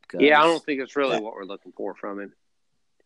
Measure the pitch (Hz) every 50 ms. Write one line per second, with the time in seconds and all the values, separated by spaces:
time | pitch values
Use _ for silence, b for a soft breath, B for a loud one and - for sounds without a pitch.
0 | _ - - 90 135 147 151 147 156 165 165 151 - 156 143 135 131 113 - 143
1 | 139 131 120 110 107 110 - 98 98 92 101 95 - 90 - - 110 101 95 -
2 | - 104 101 101 101 95 _ _ _ _ _ _ _ _ _ _ _ _ _ _
3 | _